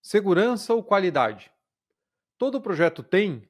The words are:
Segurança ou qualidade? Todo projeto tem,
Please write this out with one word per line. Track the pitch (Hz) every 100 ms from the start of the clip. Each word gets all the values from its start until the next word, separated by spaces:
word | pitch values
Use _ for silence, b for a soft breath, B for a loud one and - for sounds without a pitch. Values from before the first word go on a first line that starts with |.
Segurança | - 208 196 180 226 240 -
ou | 233
qualidade? | 226 202 185 147 113 110 - _ _ _ _ _ _ _ _ _
Todo | 262 262
projeto | 214 160 170 165
tem, | - 185 208 127